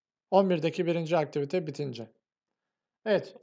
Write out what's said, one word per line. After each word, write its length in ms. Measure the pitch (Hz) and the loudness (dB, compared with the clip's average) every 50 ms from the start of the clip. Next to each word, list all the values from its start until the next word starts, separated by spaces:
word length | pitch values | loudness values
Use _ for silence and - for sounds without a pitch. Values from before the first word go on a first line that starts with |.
| _ _ _ _ _ _ | _ _ _ _ _ _
On 180 | - 190 202 190 | 4 4 4 4
birdeki 360 | 180 160 147 165 165 190 175 | 4 2 0 0 -2 0 0
birinci 320 | 170 165 170 165 156 170 165 | 0 0 0 0 0 0 0
aktivite 500 | 151 139 - 147 143 143 - 185 165 156 | 0 0 -2 -4 -4 -2 -2 -4 -4 -4
bitince. 400 | 139 - 147 135 120 117 113 - _ _ _ _ _ _ _ _ _ _ _ _ _ _ _ _ _ _ - | -6 -6 -6 -6 -8 -10 -12 -14 _ _ _ _ _ _ _ _ _ _ _ _ _ _ _ _ _ _ -2
Evet, 300 | 220 208 175 - - - - | 0 0 0 0 -2 -10 -2